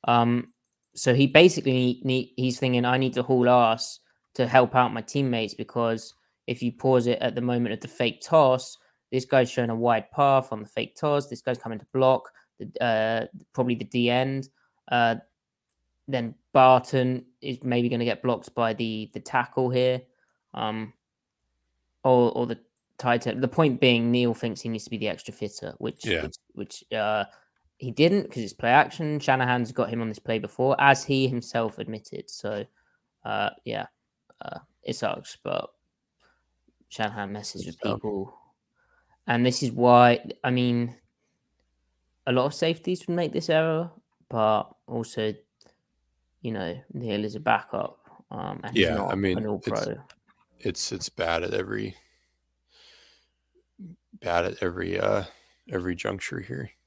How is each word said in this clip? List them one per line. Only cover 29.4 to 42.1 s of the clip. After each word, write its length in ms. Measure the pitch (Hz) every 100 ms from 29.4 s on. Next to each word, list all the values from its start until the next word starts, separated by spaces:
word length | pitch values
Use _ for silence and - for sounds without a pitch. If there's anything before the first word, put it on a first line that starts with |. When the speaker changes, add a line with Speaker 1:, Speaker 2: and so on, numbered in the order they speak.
| 123 123 117
Speaker 1:
got 180 | 127 110
him 100 | 117
on 80 | 113
this 100 | 107
play 200 | - 113
before, 380 | 104 - 127 135
as 240 | 139 135
he 240 | - 135 131
himself 500 | 123 - 117 113 -
admitted. 520 | 107 110 - - -
So, 340 | - - 104 95 _ _ _ _ _
uh, 260 | 113 104 104 -
yeah, 220 | - 107 110 _ _ _ _ _
uh, 200 | - - _ _
it 120 | -
sucks, 420 | - 104 - - -
but 280 | - 50 - _ _ _ _ _ _ _ _ _ _ _ _
Shanahan 440 | - 107 107 98
messes 340 | 104 107 - 92
Speaker 3:
It's 100 | 82
Speaker 1:
with 40 |
Speaker 3:
dumb. 160 | 104 107
Speaker 1:
people. 420 | 107 101 95 - _ _ _ _ _ _ _ _ -
And 180 | 120
this 180 | 123 123
is 100 | 131
why, 520 | 110 123 120 123 120 - -
I 60 | 131
mean, 460 | 127 123 120 120 120 _ _ _ _ _ _ _ _ _ _ _